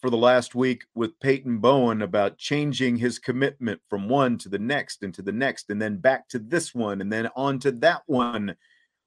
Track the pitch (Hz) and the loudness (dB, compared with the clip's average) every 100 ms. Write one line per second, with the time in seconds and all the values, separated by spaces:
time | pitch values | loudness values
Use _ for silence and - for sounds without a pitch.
0 | 127 117 120 127 120 123 131 127 - 117 | -2 4 6 6 2 0 0 -2 -6 -4
1 | 110 - 135 139 135 117 117 139 120 110 | -4 -2 0 0 0 2 4 6 4 0
2 | 101 104 101 - - 147 147 131 131 120 | 0 2 0 -2 -4 -2 -2 0 0 0
3 | 120 117 - 127 139 - 113 101 - 101 | -2 -2 -4 -2 -2 -2 -6 -6 -6 -6
4 | 101 139 131 113 98 98 113 143 113 - | 0 2 2 0 -4 -4 -2 -4 -4 -10
5 | 98 85 98 107 135 117 - 104 107 101 | -10 -8 -6 -2 -2 -4 -6 -4 -4 0
6 | 131 131 - 127 110 165 - 123 107 98 | 2 2 -2 -10 -4 -4 -2 -4 -4 -4
7 | 98 110 117 123 139 135 139 120 156 165 | -4 -4 -4 -2 -2 0 -2 2 2 0
8 | - 127 120 113 101 85 _ _ _ _ | 0 0 0 -2 -6 -8 _ _ _ _